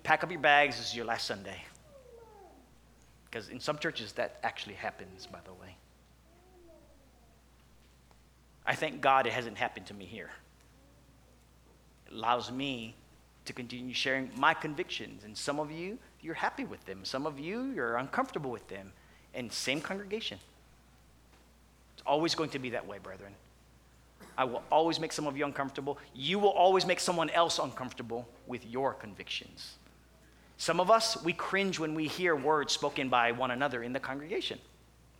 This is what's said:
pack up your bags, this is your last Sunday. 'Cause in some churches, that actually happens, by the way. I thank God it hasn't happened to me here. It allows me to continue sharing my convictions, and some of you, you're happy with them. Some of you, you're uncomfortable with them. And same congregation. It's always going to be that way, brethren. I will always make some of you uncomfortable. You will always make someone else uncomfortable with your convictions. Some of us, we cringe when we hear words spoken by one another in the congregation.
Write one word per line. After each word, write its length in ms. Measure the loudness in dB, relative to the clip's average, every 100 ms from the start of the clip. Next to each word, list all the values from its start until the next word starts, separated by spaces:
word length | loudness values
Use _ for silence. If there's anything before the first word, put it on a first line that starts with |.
pack 200 | 2 2
up 80 | 2
your 80 | 2
bags, 380 | 6 8 6 2
this 100 | -6
is 40 | -4
your 80 |
last 240 | -4 -2 -4
Sunday. 340 | -6 -8 -12 -14 -20 -20 -20 -20 -20 -20 -20 -20 -20 -20 -20 -20 -20 -20 -20 -12
'Cause 180 | -10 -10
in 100 | -8
some 180 | -4 -2
churches, 360 | -2 -4 -8
that 260 | -4 -4 -2
actually 320 | -6 -6 -10 -6
happens, 500 | -8 -8 -14 -16 -16
by 140 | -16
the 100 | -16
way. 240 | -18 -20 -20 -20 -20 -20 -20 -20 -20 -20 -20 -20 -20 -20 -20 -20 -20 -20 -20 -20 -20 -20 -20 -20 -20 -20 -20 -20 -20 -20 -8 -2
I 100 | 0
thank 260 | 0 2
God 260 | 6 6 6
it 60 |
hasn't 240 | 0 -4 -2
happened 300 | -2 -2 -14
to 60 |
me 120 | -14 -14
here. 260 | -14 -14 -16 -20 -20 -20 -20 -20 -20 -20 -20 -20 -20 -20 -20 -20 -20 -20 -20 -16
It 60 |
allows 360 | -2 2 2 2
me 460 | -4 -4 -4 -8 -12 -20 -20 -20 -18
to 80 | -12
continue 420 | -10 -10 -10 -6
sharing 380 | -2 0 0 -2 4
my 140 | 4
convictions, 720 | 4 0 -4 -6 -6 -10 -14 -14
and 120 | -8
some 220 | -4 -2
of 120 | -4
you, 280 | -6 -8 -10 -14 -16
you're 120 | -12
happy 300 | -4 -4 -2
with 220 | -8 -10 -12
them. 180 | -10
Some 240 | -6 -4 -4
of 100 | -6
you, 360 | -6 -6 -4
you're 240 | -2 0 0
uncomfortable 540 | -2 -2 -2 -2 -4
with 180 | -6 -8
them. 240 | -14 -14 -18 -20 -20 -14
And 180 | -10 -6
same 300 | -4 0 0
congregation. 580 | -2 -6 -6 -6 -6 -10 -16 -20 -20 -20 -20 -20 -20 -20 -20 -20 -20 -20 -20 -20 -20
It's 100 | -8 0
always 300 | 2 2 0
going 160 | -2
to 80 | -4
be 100 | -4
that 180 | -6 -6
way, 120 | -12
brethren. 360 | -12 -14 -16 -18 -20 -20 -20 -20 -20 -20 -20 -20 -8 0
I 60 |
will 200 | 0 0 4
always 300 | 6 6 2
make 140 | -2
some 140 | -2 -2
of 100 | 0
you 80 | -2
uncomfortable. 520 | 0 -4 -2 -6 -6 -8
You 260 | -6 0 4
will 100 | 6
always 360 | 8 8 8 6
make 140 | 2
someone 300 | 2 2 4
else 280 | 4 4 4
uncomfortable 680 | -2 -4 -8 -8 -8 -6 -8 -14 -8
with 180 | -8 -6
your 280 | -2 -2
convictions. 840 | -2 -10 -12 -8 -8 -8 -14 -16 -16 -20 -20 -20 -20 -20 -20 -20 -6
Some 240 | 0 4
of 100 | 8
us, 300 | 6 6 0
we 80 | -2
cringe 480 | -2 0 2 2 2
when 160 | -2 0
we 120 | -2
hear 260 | 0 2 4
words 380 | 4 4 2
spoken 340 | 0 0 0 2
by 240 | 4 4
one 200 | 4 0
another 300 | 0 0 -2
in 120 | -4
the 60 | -4
congregation. 600 | -4 -6 -4 -4 -4 -8 -12 -20 -20 -20 -20